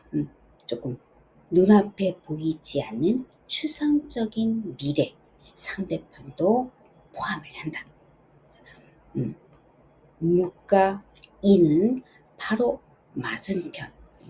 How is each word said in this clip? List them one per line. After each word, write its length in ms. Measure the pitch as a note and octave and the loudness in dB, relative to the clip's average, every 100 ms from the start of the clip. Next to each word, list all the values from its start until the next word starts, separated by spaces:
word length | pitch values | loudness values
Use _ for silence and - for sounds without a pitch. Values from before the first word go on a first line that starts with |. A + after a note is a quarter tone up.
| - | -8
음, 160 | D3+ D3 - _ _ - | -6 -6 -10 _ _ -10
조금 320 | - C#3 A#2 _ _ _ _ - | -8 -8 -12 _ _ _ _ -2
눈앞에 680 | F3 F#3+ G#3 G3+ - F#3+ F3 - | 4 8 6 4 -2 -4 -4 -10
보이지 560 | D#3 D#3+ D#3 - C#3+ | -6 -6 -6 -6 -6
않는 420 | - A2+ D#3+ B3+ - - - | -6 -2 0 0 -4 -18 -8
추상적인 1300 | - D4+ - D4 D4 - B3 A3 A3 A3 A3+ G3+ C3+ | -6 -4 -2 0 0 0 -4 -4 -2 -2 -2 -6 -6
미래, 360 | C#3 C#3+ C#3 - _ _ - | -4 0 -2 -4 _ _ -14
상대편도 1160 | - - - F#3 D#3+ - - C3+ - F3 A#3 B3+ - _ _ _ - | -8 -6 -6 -6 -8 -10 -20 -16 -2 2 2 -2 -10 _ _ _ -10
포함을 300 | - E3+ - - | -6 -6 -10 -14
한다. 300 | D#3+ - - _ _ _ _ _ - - - - - _ _ - | -12 -12 -14 _ _ _ _ _ -20 -20 -20 -20 -20 _ _ -6
음, 200 | B2 - _ _ _ _ _ _ _ - | -6 -8 _ _ _ _ _ _ _ -6
무가 800 | E3 F3 F3+ - - G3 F#3+ G3 - - - _ | 0 2 0 -4 2 4 4 0 -10 -20 -20 _
이는 600 | G3+ G3 E3 D3+ G#3+ B3+ - _ _ - | 6 8 8 6 2 0 -6 _ _ -12
바로 420 | - A3 A#3+ C4+ _ _ _ | -4 0 0 -2 _ _ _
맞은편, 800 | - B2+ - - G3 E3 - C#3+ - - - - | -10 -8 -6 -4 -4 -6 -12 -16 -18 -20 -20 -18